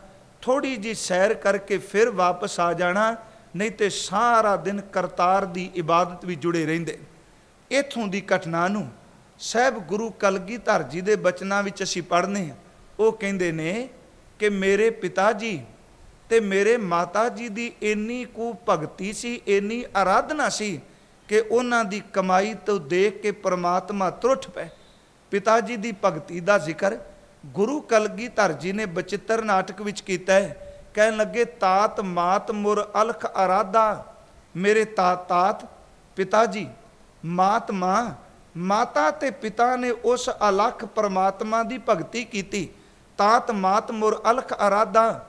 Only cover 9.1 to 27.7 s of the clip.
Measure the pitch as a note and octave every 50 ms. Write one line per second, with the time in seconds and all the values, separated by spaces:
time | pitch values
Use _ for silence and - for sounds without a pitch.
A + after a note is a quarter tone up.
9.1 | - - - _ _ - - - - A3 B3 C4+ A#3 A3+ F3+ D3 F#3 G#3 A3+ A3+
10.1 | - - - G3 F#3+ G3 F3+ F#3 A#3 A#3 - A#3 G#3+ F3 D#3+ B2+ C3 E3+ F#3 G3
11.1 | G#3+ G3 E3+ F3+ F3+ F3+ F#3+ G3 G3 G3+ G3+ G3 - - F#3+ F3+ - F3+ D#3+ -
12.1 | F3 F3 F3+ G3 G3+ G#3 F#3 D3+ B2 - - - - - - - - - G#3 A3+
13.1 | A3 A3 G3+ G3 G3 F#3+ F3+ E3+ E3 D#3+ D#3 D#3+ F#3+ A#3 B3+ C4 - - - -
14.1 | - - - - - - G#3+ G#3 G#3 G3 F#3+ F#3+ G3 G3 G#3+ A3+ A3 A3 - F3+
15.1 | - F#3+ F#3+ G#3+ A#3 G3+ A3 A3+ G3+ D3 A#2+ - - - - - - - - -
16.1 | - - - - A3+ A3+ A3 G3 G3 G3 G3+ G#3+ A#3+ B3 G#3 F#3 E3+ E3+ F3 F3
17.1 | - G3+ A3+ A#3+ G3 G3+ A#3+ A#3+ G3+ G#3+ A#3 A#3+ - - - G#3+ G#3+ G#3 G#3+ A3
18.1 | A#3+ B3+ B3 - - G#3+ A#3 A#3 A3+ F#3 - - G3 D#3+ D3+ D#3 - - F#3 G3
19.1 | G#3+ - - A#3+ A#3 - - - G3+ G3 G3+ G#3 A3+ A#3+ B3 - - G3 F#3+ F3+
20.1 | G3 A#3 C#4+ - D#4 D4+ C4+ G#3+ - - G#3+ G#3 F3+ C#3 - - - - _ _
21.1 | _ _ _ - G#3 G#3+ A3 A3 - A#3+ B3+ A#3+ B3 A#3 A3+ F#3+ G3+ G#3 - -
22.1 | - G3 F#3 F#3 F#3 F#3 G3 G#3+ A3 - - - G#3 G3 D3+ C3+ E3+ F3+ G3 G#3+
23.1 | G3+ G3+ - G#3 G3+ G3+ - F#3+ F3+ F3+ E3+ F3 F3 F#3 F#3 - G#3 G3+ F#3+ F3
24.1 | F3 - - B3 C4+ C4+ - - - - D#3+ E3 - - - - - _ _ _
25.1 | _ _ _ - - G3 G3 A3+ A3 A#3 A3 G3 B3 A3 G3 A#3 A3 - - F#3+
26.1 | D#3 D#3 - - E3+ F3 E3+ F3+ G#3 G3+ D3 D#3 D#3+ - G3+ G3 A3+ B3 - -
27.1 | - - - - - _ - C#3+ B2 E3+ G3+ A3+